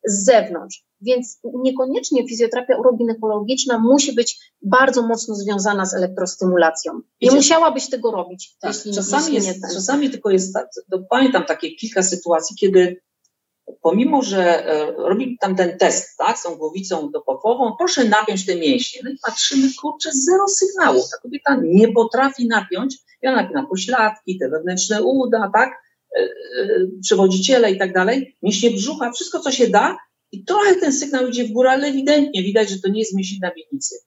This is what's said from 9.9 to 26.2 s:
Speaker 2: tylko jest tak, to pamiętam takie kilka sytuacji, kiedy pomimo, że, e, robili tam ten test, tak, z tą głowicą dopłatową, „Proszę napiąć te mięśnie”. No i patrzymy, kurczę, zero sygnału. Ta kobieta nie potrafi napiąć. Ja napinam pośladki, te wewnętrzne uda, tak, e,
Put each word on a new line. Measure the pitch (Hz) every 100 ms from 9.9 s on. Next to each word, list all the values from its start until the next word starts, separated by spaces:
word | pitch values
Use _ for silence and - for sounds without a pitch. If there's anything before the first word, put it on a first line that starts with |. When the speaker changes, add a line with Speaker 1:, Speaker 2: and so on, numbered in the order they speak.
| 285 277
Speaker 2:
tylko | 233 214
jest | 190 190
tak, | 208 - - -
to | 185 185
pamiętam | 247 269 185 -
takie | 160 156 -
kilka | 220 -
sytuacji, | 185 180 175 160 160 202
kiedy | 196 185 180 180 _ _ _ _ _ _ - -
pomimo, | 165 185 269 294
że, | 214 196 175 165 -
e, | 151 151
robili | - - 208 262 240
tam | 196 190
ten | 175 175
test, | 175 - - _
tak, | 165 226
z |
tą | 175 156
głowicą | 156 185 190 170 147
dopłatową, | 147 - 131 214 247 240 220
„Proszę | 349 294
napiąć | 233 214 214 196 190
te | 175
mięśnie”. | 156 180 - -
No | 247
i | 277 240
patrzymy, | - - 277 269 -
kurczę, | 294 311 320
zero | 277 208 370 392
sygnału. | 392 381 392 311 - -
Ta | -
kobieta | 254 277 285 269
nie | 165 185 226
potrafi | 233 220 233 269 269 240
napiąć. | 220 190 185 269 - _ _
Ja | 262 247
napinam | 196 185 165
pośladki, | 190 185 247 214 - - 185
te | 180
wewnętrzne | 156 175 185 - 214
uda, | 226 269 247 226 196
tak, | 208 262 - _ _ _
e, | -